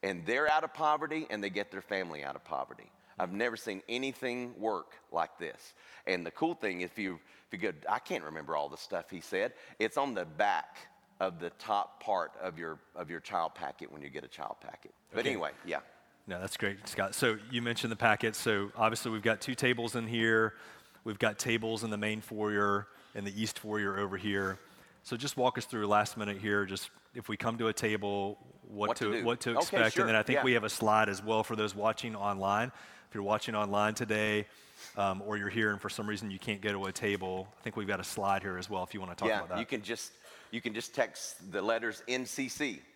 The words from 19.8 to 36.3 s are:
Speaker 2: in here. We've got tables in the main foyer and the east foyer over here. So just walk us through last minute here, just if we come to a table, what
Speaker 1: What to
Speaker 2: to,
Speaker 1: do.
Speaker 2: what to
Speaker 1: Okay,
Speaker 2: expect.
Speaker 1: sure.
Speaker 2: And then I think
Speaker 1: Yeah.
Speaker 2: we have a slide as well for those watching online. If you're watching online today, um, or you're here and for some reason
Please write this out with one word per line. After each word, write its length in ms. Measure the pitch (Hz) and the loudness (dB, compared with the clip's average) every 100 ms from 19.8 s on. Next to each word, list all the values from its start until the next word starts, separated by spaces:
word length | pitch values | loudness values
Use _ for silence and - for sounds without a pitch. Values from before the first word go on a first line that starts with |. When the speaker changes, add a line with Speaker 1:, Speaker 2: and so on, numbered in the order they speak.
| 117 120 | 0 -2
Speaker 2:
in 120 | 113 | -2
here. 480 | 117 113 110 110 - - - - - - | 2 6 6 4 0 -18 -20 -20 -12 -8
We've 120 | 104 | 2
got 220 | 113 104 | 2 2
tables 460 | - 113 113 113 113 | 0 2 2 -2 -2
in 60 | |
the 60 | 104 | 0
main 220 | 104 107 | 0 -2
foyer 680 | - 107 104 104 101 101 104 - - | -4 -2 0 4 4 2 -2 -14 -12
and 120 | 104 101 | -6 -6
the 160 | 101 | -2
east 180 | 110 - | -2 -2
foyer 380 | 107 107 101 98 | -4 -2 0 0
over 200 | 101 95 | -2 -2
here. 420 | 104 98 98 95 - - - - | 0 2 0 -2 -10 -20 -20 -20
So 120 | - 120 | -8 -4
just 220 | 139 - | -4 2
walk 200 | 127 123 | 2 2
us 60 | |
through 240 | - 117 104 | -4 -2 4
last 300 | 104 104 - | 6 4 0
minute 220 | 104 101 | -4 -2
here, 260 | 107 101 98 | 2 2 2
just 240 | 95 - - _ | -4 -8 -14 _
if 160 | 120 113 | -14 -8
we 80 | 107 | -2
come 200 | 117 113 | -2 0
to 100 | 110 | 0
a 40 | |
table, 680 | 104 113 107 101 101 98 104 - - - | 2 0 0 0 0 -2 -6 -14 -20 -14
what 220 | 104 104 | -2 0
Speaker 1:
What 80 | 120 | 2
to 140 | 110 | 2
Speaker 2:
to, 60 | 110 | 2
Speaker 1:
do. 60 | 117 | 2
Speaker 2:
what 140 | 123 | 0
to 100 | 127 | 2
Speaker 1:
Okay, 80 | 117 | 2
Speaker 2:
expect. 360 | 170 143 110 175 | 4 6 6 6
Speaker 1:
sure. 80 | |
Speaker 2:
And 60 | 190 | 6
then 80 | 113 | 6
I 60 | |
think 160 | 107 139 | 6 4
Speaker 1:
Yeah. 40 | |
Speaker 2:
we 80 | 127 | 6
have 140 | 120 107 | 4 4
a 40 | |
slide 380 | - 110 107 107 | 2 6 6 6
as 160 | 95 | 2
well 220 | 107 110 110 | 2 2 2
for 100 | 110 | 0
those 180 | 107 | 0
watching 400 | 98 107 110 120 | 2 0 0 -4
online. 600 | 107 101 98 95 101 123 - - - - | -2 -2 2 4 4 2 -4 -20 -20 -8
If 60 | |
you're 100 | 107 | -4
watching 320 | 98 107 - 107 | 2 2 2 0
online 380 | 104 101 104 | 2 4 4
today, 540 | 107 117 107 107 107 104 - - - - - | 2 0 2 4 2 0 -10 -20 -18 -12 0
um, 240 | 101 95 | 0 0
or 160 | 101 107 | -2 -2
you're 100 | 101 | 0
here 240 | 110 107 | 2 2
and 80 | 101 | 2
for 100 | 101 | -4
some 200 | - 104 | -4 -4
reason 220 | 104 107 | -4 -4